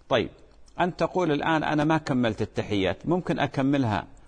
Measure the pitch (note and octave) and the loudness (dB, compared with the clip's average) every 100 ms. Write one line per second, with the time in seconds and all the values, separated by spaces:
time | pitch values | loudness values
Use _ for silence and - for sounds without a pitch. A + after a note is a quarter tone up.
0 | - B2+ F2+ - - - - - F3 - | -2 0 0 -8 -20 -20 -14 -2 -2 0
1 | E3 F#3 F3 C#3+ D#3 D#3+ C#3+ D3+ D3 D#3+ | -2 0 0 0 0 0 0 0 2 0
2 | D#3 B2+ A#2 G#2 G#2+ - G2 G2+ F#2 E2+ | 0 0 2 0 -4 -4 -2 0 2 0
3 | - F3+ - E3+ C3+ - C3+ C#3+ A#2+ G2+ | -2 -2 0 -2 -2 0 0 2 2 0
4 | - - | -4 -16